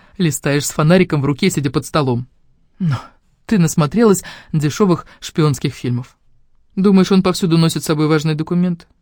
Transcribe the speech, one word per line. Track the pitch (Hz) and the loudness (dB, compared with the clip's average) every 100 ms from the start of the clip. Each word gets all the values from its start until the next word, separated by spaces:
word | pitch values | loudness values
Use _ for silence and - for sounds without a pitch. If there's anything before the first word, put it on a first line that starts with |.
| _ - | _ -4
листаешь | 165 - 147 143 - | -2 -2 -2 -2 -2
с | |
фонариком | - 151 185 175 151 | 0 4 4 2 0
в | |
руке, | 135 139 185 | -2 0 -2
сидя | - 135 | 0 -2
под | 143 - | -4 -4
столом. | 160 131 120 127 _ _ _ _ - | -2 0 -2 -6 _ _ _ _ -6
Но | 175 123 - _ _ _ - | -2 -2 -6 _ _ _ -2
ты | 214 | 2
насмотрелась | 160 - 147 208 226 190 - - - | 2 2 0 4 4 2 -4 -18 -8
дешевых | 156 147 - 202 160 - - | -4 -2 0 0 0 -4 -20
шпионских | - - 151 127 143 | -8 -2 0 0 -6
фильмов. | - 127 120 120 _ _ _ _ _ _ | -6 -4 -4 -6 _ _ _ _ _ _
Думаешь, | - 196 190 185 | -2 4 4 4
он | 190 | 2
повсюду | 185 180 185 165 | 0 0 0 2
носит | 160 156 | 2 0
с | - | -2
собой | 151 151 | -2 0
важный | 156 156 | 0 0
документ? | 151 156 175 180 170 - _ | -4 -4 -2 -2 -4 -12 _